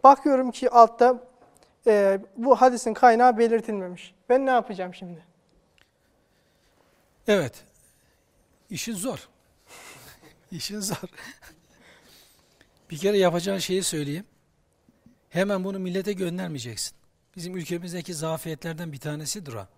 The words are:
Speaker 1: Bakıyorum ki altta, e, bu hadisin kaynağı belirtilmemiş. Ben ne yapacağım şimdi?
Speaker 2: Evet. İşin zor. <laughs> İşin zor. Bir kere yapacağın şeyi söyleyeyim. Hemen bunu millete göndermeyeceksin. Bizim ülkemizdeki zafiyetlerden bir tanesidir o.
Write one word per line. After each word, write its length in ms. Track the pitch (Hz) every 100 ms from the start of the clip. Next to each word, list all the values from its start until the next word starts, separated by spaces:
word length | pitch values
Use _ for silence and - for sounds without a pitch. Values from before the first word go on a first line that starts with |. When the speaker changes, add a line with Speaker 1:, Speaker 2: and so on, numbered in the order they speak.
Speaker 1:
Bakıyorum 480 | 269 277 302 262 262
ki 180 | - 254
altta, 540 | 240 226 226 240 247 - _ _ _ _ _ -
e, 320 | 208 196 196 - -
bu 180 | 240 247
hadisin 380 | 254 240 226
kaynağı 440 | 220 247 226 247 226
belirtilmemiş. 760 | 233 226 214 208 185 180 - _ _
Ben 160 | 247 269
ne 40 |
yapacağım 440 | 254 233 190 180
şimdi? 320 | 175 180 165 _ _ _ _ _ _ _ _ _ _ _ _ _ _ _ _ _ _ _ _ -
Speaker 2:
Evet. 360 | 202 135 - _ _ _ _ _ _ _ _ _ _ _
İşin 240 | 180 -
zor. 360 | 208 233 135 - _ _ _ _ - -
<laughs> 600 | - - - - _ _
İşin 280 | 175 - 208
zor. 180 | 196 196 180 - - - - _ _ _ _ _ _ - _ _ _ _ _ _ _
Bir 60 | 151
kere 200 | 190 208
yapacağın 400 | 180 175 180 196
şeyi 260 | - 185
söyleyeyim. 420 | 185 160 143 156 214 _ _ _ _ _ _ _ _ _ _
Hemen 340 | 170 196 196
bunu 160 | 185 196
millete 340 | 185 185 202
göndermeyeceksin. 840 | 190 175 180 180 143 117 107 - _ _ _ _ 185
Bizim 220 | 175 185
ülkemizdeki 560 | 156 170 175 175 156
zafiyetlerden 800 | 160 160 160 165 160 170 160 170
bir 60 | 139
tanesidir 540 | 151 147 147 208 151
o. 140 | 113 95